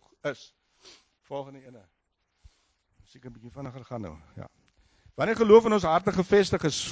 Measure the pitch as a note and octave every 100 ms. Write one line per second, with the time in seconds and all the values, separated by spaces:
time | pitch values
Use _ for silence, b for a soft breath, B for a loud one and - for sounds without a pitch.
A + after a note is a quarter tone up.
0 | _ _ D3 B2+ - _ _ _ b b
1 | b _ - C#3 C3+ C#3 C3 A#2+ F#2 _
2 | _ _ _ _ - _ _ _ _ _
3 | _ A#2+ B2+ A#2 A#2 B2 C#3 B2+ A#2+ A#2+
4 | F#2+ D#2 D#2 - - _ _ _ _ _
5 | _ - E3 A3+ A3 A3 A3+ G#3+ E3+ E3+
6 | G3 F3 F3+ G3+ F#3+ F#3+ D#3+ - -